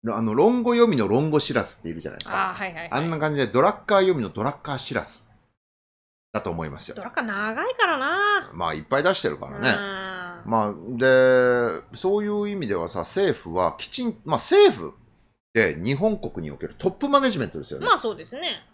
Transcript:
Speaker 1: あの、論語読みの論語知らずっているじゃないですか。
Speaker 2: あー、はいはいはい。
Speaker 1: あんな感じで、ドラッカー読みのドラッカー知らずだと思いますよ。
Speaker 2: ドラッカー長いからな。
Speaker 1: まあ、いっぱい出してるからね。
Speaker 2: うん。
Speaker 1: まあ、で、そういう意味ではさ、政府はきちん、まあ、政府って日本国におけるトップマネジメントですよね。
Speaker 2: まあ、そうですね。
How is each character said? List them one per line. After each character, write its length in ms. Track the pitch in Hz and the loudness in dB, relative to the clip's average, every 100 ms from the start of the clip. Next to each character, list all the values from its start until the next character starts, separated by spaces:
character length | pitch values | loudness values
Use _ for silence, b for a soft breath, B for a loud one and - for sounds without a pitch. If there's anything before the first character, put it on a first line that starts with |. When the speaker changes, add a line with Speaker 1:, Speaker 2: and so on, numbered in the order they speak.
| 113 | -4
Speaker 1:
あ 100 | 107 | -2
の、 120 | 113 | 0
論 280 | 113 202 247 | 4 4 4
語 100 | 240 | 2
読 180 | 240 233 | 4 4
み 60 | 143 | 4
の 120 | 101 | 2
論 220 | 117 156 | 2 2
語 100 | 151 | 0
知 120 | - | 0
ら 100 | 123 | -2
ず 160 | 92 - | -2 -8
っ 40 | |
て 80 | 82 | -10
い 40 | |
る 60 | 82 | -10
じ 80 | - | -10
ゃ 20 | |
な 60 | - | -10
い 40 | |
で 40 | |
す 60 | - | -6
か。 200 | 190 190 | -2 -4
Speaker 2:
あ 40 | |
ー、 0 | |
は 120 | 185 190 | -4 -10
い 20 | |
は 60 | 165 | -10
い 20 | |
は 20 | 170 | -6
い。 20 | |
Speaker 1:
あ 80 | 135 | -4
ん 100 | 165 | -2
な 80 | 160 | -2
感 160 | 156 | 0
じ 60 | 147 | 0
で、 60 | 120 | 2
ド 140 | 120 | 4
ラ 120 | 170 | 2
ッ 100 | - | 0
カ 120 | - 196 | 2 4
ー 40 | |
読 160 | 190 160 | 4 2
み 60 | |
の 80 | 98 | -2
ド 120 | - | -2
ラ 100 | 120 | -4
ッ 80 | - | -4
カ 120 | - | -8
ー 40 | 135 | -8
知 160 | - | -4
ら 80 | 113 | -6
ず 220 | - - _ _ _ _ _ _ _ _ _ _ _ | -6 -18 _ _ _ _ _ _ _ _ _ _ _
だ 80 | 104 | -8
と 100 | 92 | -6
思 140 | 82 | -6
い 60 | 78 | -6
ま 100 | 69 | -8
す 80 | - | -12
よ。 60 | - | -12
Speaker 2:
ド 80 | |
ラ 60 | 196 | -8
ッ 40 | |
カ 60 | 311 | -6
ー 40 | |
長 460 | 233 202 214 233 415 | -6 -4 -6 -4 -6
い 40 | |
か 120 | 508 392 | -2 -2
ら 120 | 294 | 0
な。 520 | 277 359 415 403 - | -2 0 0 0 -4
Speaker 1:
ま 140 | - 87 | -4 -4
あ、 60 | |
い 60 | - | -4
っ 20 | |
ぱ 160 | - 135 | -2 2
い 20 | |
出 100 | 165 | 2
し 60 | 190 | 0
て 60 | - | -2
る 80 | 71 | -4
か 100 | 67 | -10
ら 140 | - | -2
ね。 80 | 127 | 0
Speaker 2:
う 800 | 101 196 190 190 185 180 - - | 0 -4 -8 -10 -10 -12 -12 -2
ん。 20 | |
Speaker 1:
ま 180 | 113 107 | 0 0
あ、 60 | 85 95 120 | -4 -10 2
で、 840 | 131 131 131 127 123 123 120 80 - | 6 6 8 6 6 4 0 -2 -10
そ 240 | - 185 208 | -4 0 0
う 60 | |
い 40 | 208 | 0
う 180 | 208 208 | -2 -2
意 80 | 202 | -4
味 100 | 123 | -2
で 60 | |
は 140 | 92 82 | -2 -2
さ、 120 | 92 | -6
政 380 | 82 - 196 - | -4 0 0 0
府 160 | 85 | -4
は 220 | 87 87 - | 0 0 -2
き 100 | - | -10
ち 180 | - 240 | -4 -6
ん、 120 | - | -6
ま 100 | 175 | -4
あ、 20 | 139 | -4
政 360 | - 392 403 | 4 6 6
府 220 | 101 80 - _ _ _ _ _ | 4 -10 -14 _ _ _ _ _
っ 20 | |
て 220 | 113 95 73 | 2 4 2
日 120 | 101 139 | -2 0
本 200 | 220 208 | 0 -2
国 300 | 90 95 78 | -6 -8 -10
に 40 | |
お 60 | 71 | -8
け 100 | - | -12
る 100 | - | -4
ト 100 | - | -4
ッ 40 | |
プ 180 | - 285 | -2 2
マ 100 | 285 | 4
ネ 80 | 269 | 4
ジ 100 | 185 | 0
メ 80 | 101 | -4
ン 40 | |
ト 80 | 80 | -6
で 60 | |
す 100 | - | -10
よ 60 | 69 | -6
ね。 60 | 480 | 0
Speaker 2:
ま 80 | |
あ、 40 | 381 | 0
そ 160 | 226 | -2
う 20 | 170 | -8
で 80 | |
す 120 | 160 262 | -14 -10
ね。 260 | 339 220 _ | -8 -10 _